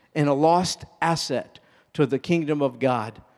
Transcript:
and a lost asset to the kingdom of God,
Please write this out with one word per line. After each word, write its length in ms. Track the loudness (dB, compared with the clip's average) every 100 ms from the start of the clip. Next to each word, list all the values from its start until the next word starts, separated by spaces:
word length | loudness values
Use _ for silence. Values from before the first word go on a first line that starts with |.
| _ -2
and 120 | 0
a 60 |
lost 520 | 4 4 4 0 -6 -12 -4
asset 600 | -2 -2 -2 -6 -6 -18 _ _ _
to 140 | -2 0
the 100 | 0
kingdom 460 | 0 0 0 -2
of 160 | -2 0
God, 420 | -2 -2 -4 -12 -20